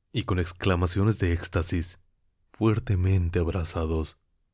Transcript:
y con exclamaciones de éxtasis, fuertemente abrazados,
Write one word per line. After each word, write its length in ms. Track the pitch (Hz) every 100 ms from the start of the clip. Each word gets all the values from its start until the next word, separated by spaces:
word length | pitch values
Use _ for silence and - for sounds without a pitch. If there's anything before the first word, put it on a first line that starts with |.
| _
y 120 | 113
con 140 | - 90
exclamaciones 800 | 82 - 98 87 87 98 104 104
de 140 | 90
éxtasis, 720 | 85 - 90 80 87 - - _ _ _ _ _
fuertemente 880 | - 110 101 - 92 92 95 85 90
abrazados, 800 | 82 90 80 85 80 80 73 - _ _ _